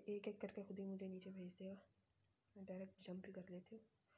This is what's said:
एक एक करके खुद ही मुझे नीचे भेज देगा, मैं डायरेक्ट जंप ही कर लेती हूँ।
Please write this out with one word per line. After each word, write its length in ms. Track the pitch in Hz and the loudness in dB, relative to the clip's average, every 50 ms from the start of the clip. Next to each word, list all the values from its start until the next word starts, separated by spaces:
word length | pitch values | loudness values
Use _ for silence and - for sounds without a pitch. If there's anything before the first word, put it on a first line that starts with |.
| - - | 4 4
एक 200 | 208 208 202 214 | 4 4 4 2
एक 120 | 208 - | 2 2
करके 220 | - 196 - - 196 | 0 0 2 0 0
खुद 160 | 196 190 190 | 0 0 2
ही 60 | 196 | 2
मुझे 220 | 196 190 190 196 190 | 2 2 2 2 2
नीचे 220 | 185 185 185 190 | 0 0 -2 -2
भेज 200 | 190 190 180 180 180 | -2 -2 -2 -2 -2
देगा, 240 | - 190 190 196 196 - - - - - _ _ - - - - _ _ _ - | -2 -2 -2 -2 -4 -8 -14 -20 -20 -20 _ _ -20 -20 -20 -20 _ _ _ -10
मैं 100 | 208 190 | -6 -2
डायरेक्ट 400 | 190 185 185 190 190 - - - | 0 0 0 0 -2 -4 -6 -2
जंप 180 | - 180 185 190 | 0 0 0 0
ही 60 | 208 190 | -2 -2
कर 120 | 190 180 - | -4 -2 -2
लेती 260 | 180 180 185 - 226 | -2 -4 -4 -4 -8
हूँ। 80 | 226 - - - _ _ _ - | -8 -8 -12 -18 _ _ _ -20